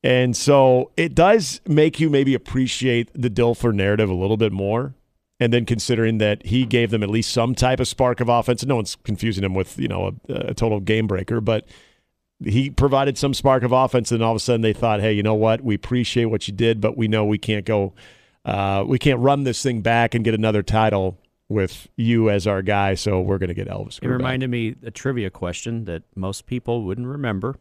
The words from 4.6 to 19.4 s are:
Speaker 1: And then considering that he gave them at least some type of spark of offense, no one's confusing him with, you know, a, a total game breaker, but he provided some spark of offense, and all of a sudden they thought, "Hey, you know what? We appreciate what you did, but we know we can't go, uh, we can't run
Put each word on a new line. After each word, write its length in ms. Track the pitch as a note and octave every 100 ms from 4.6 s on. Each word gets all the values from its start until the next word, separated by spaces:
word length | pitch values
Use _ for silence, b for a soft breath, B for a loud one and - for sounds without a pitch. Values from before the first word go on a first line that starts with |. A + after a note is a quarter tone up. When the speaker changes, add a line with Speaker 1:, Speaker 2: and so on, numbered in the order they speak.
| G2 A2+ C3+ - _ _ _ _
Speaker 1:
And 120 | A#2+
then 140 | A#2+ A2+
considering 520 | A#2 - A#2 A2+ A2
that 280 | G#2 G#2 -
he 180 | A#2+
gave 260 | A#2+ A#2+ A#2
them 120 | A2
at 80 | G2+
least 220 | A2 G#2+
some 220 | B2 A#2
type 260 | A#2+ B2+ C3
of 80 | B2+
spark 320 | - B2+ A#2+
of 80 | A#2+
offense, 360 | A#2+ A2+ A#2+
no 120 | C3 B2
one's 200 | G2+ -
confusing 400 | - G#2 A2+ F#2+
him 100 | G2
with, 220 | F#2+ F#2 -
you 100 | -
know, 280 | F#2 F#2 G2+ -
a, 60 | - -
a 40 |
total 240 | - A2+ G#2+
game 260 | G2 A2 A2
breaker, 320 | F#2+ F#2+ A#2
but 260 | G#2+ G#2+ - b b b b b _ _
he 260 | - G#2+ C#3
provided 480 | C3 C#3 C3+ C#3 -
some 160 | C#3
spark 280 | C3 C#3 C3
of 100 | A#2+
offense, 400 | B2+ C3 B2+ A2
and 100 | A#2
all 100 | A2+
of 40 | A2+
a 40 |
sudden 200 | - A#2
they 120 | A2
thought, 280 | G2+ A#2 G#2+
"Hey, 120 | A2
you 100 | G#2
know 120 | G#2+
what? 260 | G#2+ A2 A2+
We 120 | C3
appreciate 520 | G2+ - B2 A#2 B2 A2+
what 200 | G#2+ -
you 60 |
did, 260 | G2+ A#2 A2
but 160 | G#2+ -
we 120 | A2
know 160 | A2
we 140 | G#2 G#2+
can't 260 | - G#2+
go, 300 | F#2+ G#2+ G2 b b b b b
uh, 400 | - G2 G2 G2 -
we 120 | C3
can't 200 | D3 B2
run 240 | C3 C#3+